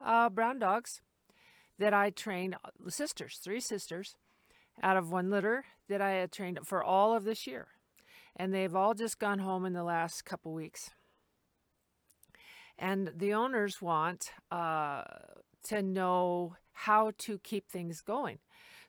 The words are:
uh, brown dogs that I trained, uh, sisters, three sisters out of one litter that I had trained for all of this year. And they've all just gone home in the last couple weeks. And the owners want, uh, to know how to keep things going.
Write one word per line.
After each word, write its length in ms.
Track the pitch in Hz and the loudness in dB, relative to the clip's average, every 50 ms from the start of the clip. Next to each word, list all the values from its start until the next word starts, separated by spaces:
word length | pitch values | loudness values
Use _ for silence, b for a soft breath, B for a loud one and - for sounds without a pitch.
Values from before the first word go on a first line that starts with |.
uh, 280 | 269 - 226 233 233 233 | 0 2 4 6 4 4
brown 320 | 190 214 226 233 262 262 | 4 2 0 0 0 0
dogs 400 | 220 185 196 233 240 - - - _ _ _ _ _ b b b b b b b b b b - | 2 2 2 2 0 -6 -14 -16 _ _ _ _ _ b b b b b b b b b b 0
that 120 | 196 214 | 2 4
I 180 | 208 202 202 208 | 6 6 4 4
trained, 440 | 196 - - 220 190 180 180 190 180 - - | 0 -2 -6 -4 -4 -2 -2 -4 -6 -8 -12
uh, 260 | - - _ - 180 | -16 -18 _ -12 -10
sisters, 500 | - - 285 311 - - - 131 - - | -6 -4 -4 -6 -6 -8 -10 -12 -12 -12
three 180 | - 185 202 247 | -8 -6 -6 -4
sisters 540 | 240 - 220 196 - - 165 175 196 - - _ b b b b b b b b b b b - | -4 -4 -6 -6 -6 -8 -8 -8 -8 -10 -14 _ b b b b b b b b b b b 0
out 160 | - 190 190 | 2 4 4
of 140 | 190 175 165 | 4 4 2
one 200 | 175 185 180 190 | 0 0 2 2
litter 340 | 202 202 190 214 233 262 269 B B B B - | 2 2 2 2 0 0 -2 B B B B -4
that 120 | 202 196 | 0 0
I 100 | 196 196 | 2 2
had 200 | 190 185 180 185 | 2 0 0 -2
trained 300 | - - 196 180 180 - - | -4 -6 -6 -6 -6 -6 -6
for 180 | - 196 180 | -2 -2 0
all 300 | - - 185 190 202 220 233 | 2 4 6 6 8 6 6
of 100 | 226 196 | 4 2
this 200 | 214 220 - - | -2 -4 -4 -6
year. 240 | - - - - - _ _ _ _ _ B B B B B B B B | -8 -10 -10 -12 -14 _ _ _ _ _ B B B B B B B B
And 200 | - 185 190 190 | -4 -2 0 0
they've 200 | 190 190 180 165 | 0 0 2 2
all 200 | 190 190 214 226 | 4 4 4 4
just 240 | 202 233 220 - - | 2 -2 -4 -4 -2
gone 220 | 214 202 202 196 | -2 0 0 0
home 260 | 190 190 185 185 185 | 0 -2 -2 -2 -2
in 80 | 185 180 | -2 -2
the 100 | 175 170 | -2 -2
last 400 | 170 170 165 165 170 - - - | 0 0 0 0 -2 -4 -10 -8
couple 300 | - 190 - - 160 160 | -10 -10 -10 -8 -8 -8
weeks. 360 | 165 160 156 - - - - - b b b b b b b b b b _ _ _ _ _ _ _ _ _ _ _ _ _ _ _ _ _ B B B B B B B B B - | -8 -8 -10 -12 -16 -16 -16 -18 b b b b b b b b b b _ _ _ _ _ _ _ _ _ _ _ _ _ _ _ _ _ B B B B B B B B B -6
And 340 | - 185 196 196 196 165 147 | -4 -2 0 0 -2 -4 -4
the 200 | 165 196 202 208 | -2 -2 0 2
owners 480 | 214 233 262 262 226 208 202 190 - | 2 0 2 2 0 0 0 -2 -4
want, 500 | 196 175 165 156 156 170 180 - - - - - _ _ | -2 0 2 2 2 0 -2 -4 -10 -12 -12 -18 _ _
uh, 540 | 180 175 170 165 160 156 151 147 143 127 - - 50 50 50 50 - - - _ _ _ - | -4 -2 -2 0 0 0 0 -2 -2 -6 -8 -10 -14 -18 -20 -20 -20 -20 -20 _ _ _ -8
to 180 | - 214 208 | -4 -2 -2
know 720 | 196 190 185 190 185 180 180 180 180 180 175 175 175 170 175 - _ _ | 0 0 0 0 2 2 4 4 2 2 2 0 -2 -4 -8 -14 _ _
how 400 | _ - - 214 214 214 220 220 214 - | _ -6 2 4 4 6 4 2 0 -6
to 200 | - - 208 185 | -6 -6 -6 -8
keep 300 | - - 220 202 - _ | -6 -6 -6 -6 -6 _
things 320 | - 180 175 170 165 - | -8 -8 -6 -6 -8 -8
going. 380 | - - 208 277 277 170 - - _ B B B B B B B B | -6 -4 -4 -2 -2 -4 -6 -10 _ B B B B B B B B